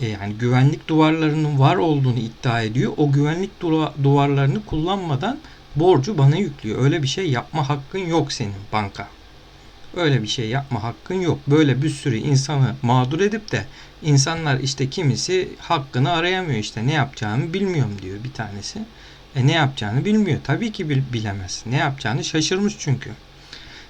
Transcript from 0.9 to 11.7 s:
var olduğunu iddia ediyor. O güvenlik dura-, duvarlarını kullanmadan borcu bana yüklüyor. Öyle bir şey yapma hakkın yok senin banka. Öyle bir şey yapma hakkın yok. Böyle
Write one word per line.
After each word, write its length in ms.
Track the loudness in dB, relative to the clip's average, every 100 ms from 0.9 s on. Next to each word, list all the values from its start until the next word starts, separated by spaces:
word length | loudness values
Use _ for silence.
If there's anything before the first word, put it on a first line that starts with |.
| 4 4 4 2 2 0 4
var 160 | 4 4
olduğunu 440 | 2 2 2 0
iddia 420 | -4 -4 -2 0
ediyor. 320 | 0 -2 -2 0
O 140 | 2
güvenlik 500 | 4 2 0 -4 -4
dura-, 320 | 0 0 0 0
duvarlarını 640 | 2 4 4 2 2 0 -2
kullanmadan 760 | -2 -2 -2 -2 -2 -2 -6 -12 -20 -8 2
borcu 420 | 4 4 2 4
bana 180 | 4 4
yüklüyor. 480 | 0 -4 -6 0
Öyle 200 | 2 2
bir 40 | 0
şey 220 | -2 -2
yapma 400 | -2 -2 -4 -2
hakkın 300 | -2 -4 -6
yok 320 | 0 0 0
senin 220 | -4 -6 -8 -4
banka. 340 | -4 -4 -6 -12 -16 -20 -20 -20 -20 -20 -20 -12 -2
Öyle 280 | 2 2
bir 40 | 0
şey 200 | -4 -2
yapma 360 | -4 -4 -6
hakkın 380 | -6 -8 -6 -2
yok. 180 | 0 -2 2
Böyle 340 | 4 4